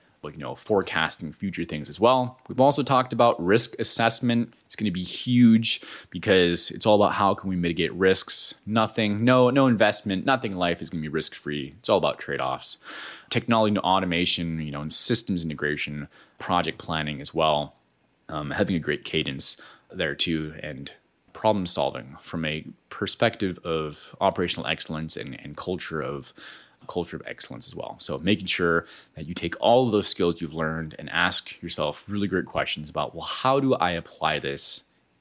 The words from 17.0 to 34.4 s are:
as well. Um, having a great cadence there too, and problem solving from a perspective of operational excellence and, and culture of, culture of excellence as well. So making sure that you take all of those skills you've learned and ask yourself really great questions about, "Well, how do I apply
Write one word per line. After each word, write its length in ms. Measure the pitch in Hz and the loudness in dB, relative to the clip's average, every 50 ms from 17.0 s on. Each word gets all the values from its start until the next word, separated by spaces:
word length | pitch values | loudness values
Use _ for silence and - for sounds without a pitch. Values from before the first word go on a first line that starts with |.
| 78 76 73 67 | -4 -4 -6 -8
as 140 | 73 - - | -10 -6 0
well. 400 | 82 78 78 76 73 76 78 _ _ _ _ _ _ _ _ _ _ _ - | 2 2 4 4 2 -2 -6 _ _ _ _ _ _ _ _ _ _ _ -10
Um, 240 | 78 76 76 71 | -8 -6 -6 -4
having 240 | - - 101 95 92 | -2 -2 0 0 0
a 20 | 80 | -2
great 260 | 73 76 73 - - | -2 -2 -6 -6 -6
cadence 520 | - - 80 73 71 67 69 - - - - - - - - _ - | -4 -4 -4 -2 -4 -4 -4 -4 -4 -4 -6 -10 -20 -20 -20 _ -12
there 220 | - 92 85 73 69 | -6 -4 -4 -4 -2
too, 400 | - - 87 80 78 78 78 78 - | -2 -2 -2 -2 -2 -4 -6 -10 -10
and 300 | - 78 71 67 69 - - _ _ _ _ _ _ _ | -10 -10 -10 -10 -12 -16 -16 _ _ _ _ _ _ _
problem 340 | - - - 110 104 98 90 | -8 -2 0 0 2 2 0
solving 500 | 85 - - 69 69 67 62 - 65 - - | -2 0 0 0 -2 -2 -6 -12 -14 -18 -20
from 220 | - - 85 85 80 | -14 -10 -6 -4 -4
a 200 | 76 78 78 - - - _ _ - | -4 -4 -6 -8 -12 -18 _ _ -14
perspective 680 | - - 101 - - - 117 113 - - 104 92 87 - - | -8 -6 -2 -2 0 2 2 0 0 0 -4 -4 -4 -4 -6
of 500 | 87 82 80 78 76 78 - - - - - | -4 -2 -2 -4 -6 -8 -12 -20 -16 -6 0
operational 480 | 90 98 - 95 90 87 - - - 76 | 0 0 2 0 -2 -2 -2 -4 -4 -4
excellence 480 | 80 - - - 80 78 80 80 - | -4 -4 -4 -6 -6 -6 -6 -6 -6
and, 200 | - - 67 64 - | -8 -8 -10 -12 -14
and 140 | - 73 73 | -14 -14 -12
culture 440 | - - 90 92 - - - 82 78 | -10 -6 -6 -4 -4 -6 -6 -6 -6
of, 320 | 65 67 71 69 65 - - - - - - - - _ _ _ - - | -6 -6 -6 -8 -10 -14 -20 -20 -20 -20 -20 -20 -20 _ _ _ -14 -8
culture 260 | - 90 85 - 82 | -6 -6 -6 -6 -8
of 80 | - - | -12 -12
excellence 420 | - - - - - - - - - | -12 -10 -10 -10 -10 -8 -10 -10 -8
as 80 | - | -8
well. 180 | - - - - - | -10 -10 -10 -10 -10
So 200 | - - 73 67 | -8 -6 -6 -2
making 280 | 78 95 107 - 92 | 0 0 0 0 0
sure 400 | 90 - - 87 85 82 82 - - - - - _ - | -4 -2 0 2 2 2 0 -2 -4 -14 -20 -20 _ -16
that 120 | 80 76 | -14 -10
you 80 | 78 90 | -10 -8
take 200 | - 85 85 - - | -6 -6 -6 -4 0
all 260 | - 107 120 127 127 | 4 4 6 6 4
of 60 | 117 | 4
those 160 | 104 104 95 - | 2 0 0 0
skills 320 | - - 90 85 82 - | -2 0 0 0 0 -2
you've 120 | 85 73 | -6 -8
learned 440 | 78 80 80 78 80 80 80 78 - - | -6 -4 -4 -4 -4 -6 -8 -8 -10 -14
and 100 | 76 71 | -10 -4
ask 520 | - 85 87 90 - - - - - - | -2 0 0 2 0 -2 -4 -6 -14 -10
yourself 420 | 87 82 - - 76 73 73 - - 101 | -8 -6 -4 -2 -2 -4 -4 -6 -10 -6
really 180 | 101 104 101 | -4 -2 -2
great 200 | 85 95 87 - | 0 0 -2 -2
questions 440 | - - 76 67 - - 78 76 73 | -2 -2 -4 -2 -2 -4 -8 -8 -8
about, 240 | - 78 71 - - | -4 -4 -4 -4 -6
"Well, 80 | 82 | -8
how 380 | - - - - - 131 135 139 | -8 -8 -6 -2 0 2 2 4
do 140 | 135 131 123 | 4 2 2
I 180 | - 87 87 | 2 0 -2
apply 480 | 87 85 - - - - - 78 - 71 | -2 -4 -6 -10 -8 -4 -2 0 0 0